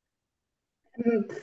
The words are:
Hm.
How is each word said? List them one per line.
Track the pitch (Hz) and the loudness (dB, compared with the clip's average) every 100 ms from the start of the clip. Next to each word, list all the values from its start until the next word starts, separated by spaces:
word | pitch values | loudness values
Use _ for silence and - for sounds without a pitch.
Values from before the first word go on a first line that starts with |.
| _ _ _ _ _ _ _ _ _ | _ _ _ _ _ _ _ _ _
Hm. | 233 233 226 - - | -2 2 2 0 -8